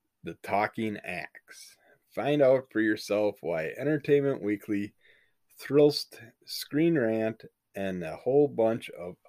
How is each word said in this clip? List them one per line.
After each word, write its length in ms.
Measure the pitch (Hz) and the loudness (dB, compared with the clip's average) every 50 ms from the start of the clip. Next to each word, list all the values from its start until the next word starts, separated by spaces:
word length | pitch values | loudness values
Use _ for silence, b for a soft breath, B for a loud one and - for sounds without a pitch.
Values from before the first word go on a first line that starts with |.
| _ _ _ _ - | _ _ _ _ -14
the 120 | 85 85 - | -14 -12 -12
Talking 540 | - - 92 101 107 - - 117 110 110 104 - - | -6 -2 0 0 0 0 -2 -4 -4 -4 -6 -8 -10
Axe. 720 | - 90 87 - - - - _ - - - - - - b b b b b _ _ | -10 -10 -10 -10 -12 -16 -20 _ -20 -20 -20 -20 -20 -20 b b b b b _ _
Find 300 | _ - 110 143 147 147 | _ -6 -2 0 2 4
out 240 | 139 127 135 127 127 _ | 6 6 6 4 2 _
for 80 | - 110 | -2 0
yourself 560 | 110 107 107 107 - - 101 104 107 104 - - | 2 2 0 -2 -2 -2 0 0 0 0 -2 -4
why 320 | - 80 85 80 78 76 - - | -6 -4 -4 -2 -4 -6 -6 -4
Entertainment 640 | 131 147 156 143 - 156 143 143 139 139 131 - | -2 -2 -2 -2 2 2 4 4 4 0 -2 -2
Weekly, 520 | 92 104 104 101 - - 104 101 104 101 - b b b b b b b b b b _ _ - | -2 -2 -4 -4 -2 -4 -4 -4 -4 -6 -10 b b b b b b b b b b _ _ -18
Thrillst, 600 | - - 139 147 147 147 143 - - - - - 117 - _ _ _ | -6 2 4 6 6 6 4 0 -6 -10 -16 -20 -20 -20 _ _ _
Screen 540 | - - - - - 139 151 165 170 165 139 | -14 -12 -12 -10 -4 0 2 2 4 4 2
Rant, 460 | 113 110 110 110 110 110 110 - - - _ _ _ _ _ | 2 2 2 0 0 -2 -4 -6 -14 -20 _ _ _ _ _
and 260 | 98 98 95 92 90 | -6 -4 -4 -4 -4
a 140 | 85 78 78 | -6 -8 -10
whole 320 | - - 123 135 147 147 135 | -6 -2 2 4 4 4 4
bunch 420 | 120 113 113 113 117 113 - - | 2 2 2 2 0 -2 -6 -12
of 260 | - - 87 90 - - _ | -14 -12 -12 -12 -12 -16 _